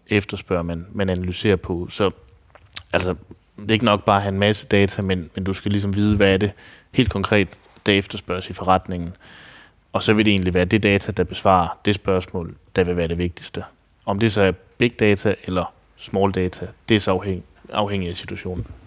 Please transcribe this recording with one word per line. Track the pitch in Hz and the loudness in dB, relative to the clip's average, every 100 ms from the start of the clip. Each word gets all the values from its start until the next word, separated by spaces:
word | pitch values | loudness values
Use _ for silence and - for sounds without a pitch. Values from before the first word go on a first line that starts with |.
| _ | _
efterspørger, | 107 95 95 - 90 | -2 0 -8 -4 -4
man, | 85 85 92 | -2 -6 -8
man | 101 95 | -4 -2
analyserer | 90 90 92 110 92 | -2 -4 -2 2 2
på. | - 87 87 | 0 -6 -6
Så, | - 98 - _ _ _ - _ - - | -2 -2 -2 _ _ _ -20 _ -20 -4
altså, | - 92 85 - - _ - | -2 -2 -4 -8 -20 _ -14
det | 101 | -2
er | |
ikke | 110 113 | 2 4
nok | 104 - | 2 4
bare | 101 | 2
at | |
have | 98 | 2
en | 98 | 0
masse | 101 107 - | 2 0 0
data, | 101 98 - | 2 2 0
men, | 95 92 80 - | -2 -2 -4 -6
men | |
du | 95 | -6
skal | 95 101 | -4 -2
ligesom | 101 101 98 | -2 -2 0
vide, | 104 101 | 2 4
hvad | 98 | 4
er | 95 | 4
det | 101 - - - _ | 2 -4 -16 -20 _
helt | - 120 | 0 0
konkret, | 101 98 107 90 - _ - - | 0 2 2 2 -4 _ -8 0
der | |
efterspørges | 101 98 104 - 92 - | 0 0 -10 -8 -8 -8
i | |
forretningen. | 92 92 92 - 90 85 90 - - - - - _ _ | -6 2 2 2 -6 -8 -12 -20 -20 -20 -20 -20 _ _
Og | 98 | -4
så | 101 | 2
vil | 107 107 | 2 4
det | |
egentlig | 98 90 | 2 2
være | 90 92 | 0 2
det | 110 | 2
data, | 101 98 - | 2 2 0
der | 95 | -4
besvarer | 87 - 101 92 85 - - | -4 0 2 4 2 -2 -2
det | 104 | -2
spørgsmål, | - 92 - 92 85 - _ - | 0 -2 -2 -8 -10 -12 _ -2
der | |
vil | 87 90 | 0 0
være | 82 | -2
det | 85 | -2
vigtigste. | 90 - - - - _ _ _ - | -4 -6 -12 -12 -14 _ _ _ -6
Om | 98 | 0
det | 113 | 0
så | 104 | 4
er | 98 90 _ _ | 2 2 _ _
big | 120 - | 0 2
data | 107 101 110 92 | 2 4 0 -2
eller | - 92 82 - _ _ | -4 -4 -4 -10 _ _
small | - 98 98 | -6 0 0
data, | 92 92 - 90 - - | 0 -4 -4 -12 -14 0
det | 107 | 2
er | |
så | 101 | 2
afhæng-, | 92 101 90 - _ - | -2 -2 -8 -10 _ -8
afhængigt | - 101 101 87 | -4 -2 -2 -6
af | 87 | -8
situationen. | - - 92 90 - - | -10 -12 -10 -10 -10 -14